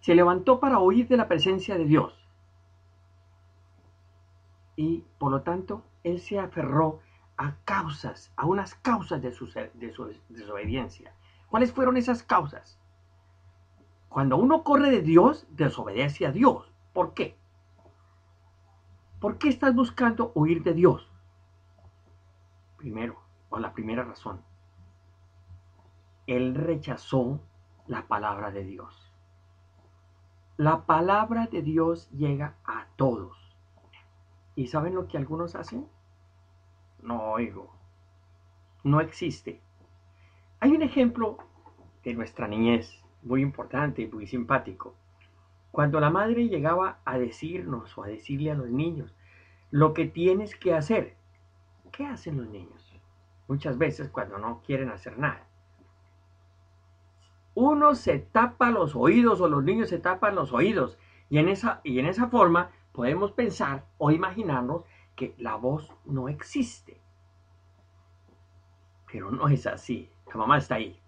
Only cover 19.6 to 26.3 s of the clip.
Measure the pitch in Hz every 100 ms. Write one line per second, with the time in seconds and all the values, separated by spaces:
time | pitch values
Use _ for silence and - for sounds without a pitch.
19.6 | 277 247 247 - 240 226 226 - 156 165
20.6 | 180 165 175 - - - _ _ _ _
21.6 | _ _ - _ _ - _ _ _ _
22.6 | _ _ 147 110 117 - _ _ _ 110
23.6 | 104 - 110 117 120 101 113 95 - _
24.6 | _ _ - _ _ _ _ _ _ -
25.6 | _ _ _ _ _ _ -